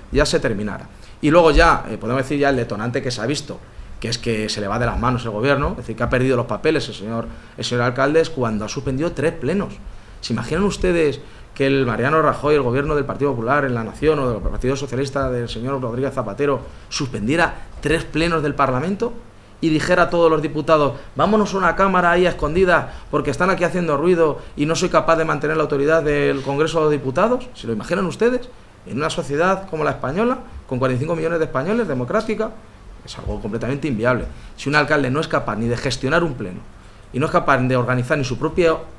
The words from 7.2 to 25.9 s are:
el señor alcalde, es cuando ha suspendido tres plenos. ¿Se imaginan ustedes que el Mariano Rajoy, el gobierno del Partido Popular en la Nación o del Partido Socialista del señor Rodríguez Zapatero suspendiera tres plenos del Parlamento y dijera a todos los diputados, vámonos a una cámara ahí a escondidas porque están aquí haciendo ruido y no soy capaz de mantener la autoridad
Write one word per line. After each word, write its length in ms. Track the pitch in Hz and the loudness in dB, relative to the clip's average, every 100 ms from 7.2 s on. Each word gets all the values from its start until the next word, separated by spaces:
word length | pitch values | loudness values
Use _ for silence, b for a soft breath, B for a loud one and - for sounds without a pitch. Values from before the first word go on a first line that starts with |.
| 113 B B - | -6 B B -10
el 60 | |
señor 220 | 113 120 123 | -4 0 0
alcalde, 340 | 123 139 160 | 2 4 4
es 80 | 160 | 2
cuando 360 | - 117 107 107 | 0 -2 -2 -4
ha 40 | |
suspendido 440 | - 135 131 170 | -6 -4 -2 -2
tres 180 | 170 147 | 0 -2
plenos. 420 | 165 127 190 175 - B B B B | -2 -2 -2 -2 -8 B B B B
¿Se 140 | - | -6
imaginan 300 | 117 123 160 | -4 -2 0
ustedes 580 | 202 - 185 170 151 123 B B B | 0 2 2 4 2 0 B B B
que 140 | - 135 | 0 2
el 180 | 139 120 | 4 2
Mariano 360 | 107 127 160 | 2 2 4
Rajoy, 340 | 151 117 143 151 | 4 2 2 2
el 60 | |
gobierno 340 | 123 127 147 147 | 2 0 0 0
del 100 | 131 | -2
Partido 260 | - 139 | -2 -2
Popular 320 | 120 113 143 | 0 0 2
en 120 | 139 120 | 2 -2
la 80 | |
Nación 360 | 110 - 147 151 | -4 0 0 2
o 120 | 127 | 0
del 100 | 107 | -2
Partido 340 | 90 104 127 135 | -2 -2 -2 -2
Socialista 540 | 139 123 139 139 131 | -2 -4 -2 -2 -2
del 180 | 123 120 | -2 -4
señor 320 | 113 123 139 | -4 -4 -4
Rodríguez 340 | 123 120 135 | -4 -2 -2
Zapatero 480 | 135 104 98 143 127 B B B | -2 -4 -2 0 0 B B B
suspendiera 800 | - 135 104 107 165 165 - - - | -6 -4 -2 0 2 2 0 -12 -6
tres 240 | 143 160 - | -2 0 0
plenos 360 | 151 170 165 | -2 0 0
del 140 | 147 127 | 0 0
Parlamento 580 | 135 127 165 196 233 - - B B - | 0 0 -2 -4 -4 -6 -14 B B -4
y 80 | 165 | 0
dijera 340 | 156 - 180 | 2 2 2
a 60 | 170 | 4
todos 220 | 175 165 | 4 4
los 100 | 156 | 4
diputados, 520 | 151 147 143 156 139 123 B - | 0 -2 2 4 4 0 B 0
vámonos 380 | 170 214 196 | 2 4 2
a 40 | 190 | 2
una 180 | 180 165 | 2 4
cámara 360 | 196 185 175 | 4 4 4
ahí 140 | 175 180 | 4 4
a 40 | |
escondidas 580 | - 147 165 185 160 123 B B | 2 0 2 4 4 0 B B
porque 180 | 147 143 | -2 -2
están 220 | 123 180 | 0 0
aquí 120 | 180 | 2
haciendo 340 | 170 175 165 139 | 0 0 0 2
ruido 420 | 170 175 156 135 B - | 2 4 2 0 B -4
y 80 | 147 | -2
no 100 | 160 | 0
soy 140 | 180 | 2
capaz 260 | 170 156 160 | 2 4 2
de 100 | 156 | 2
mantener 320 | 147 147 160 | 0 0 0
la 60 | |
autoridad 380 | 147 143 143 | 0 0 2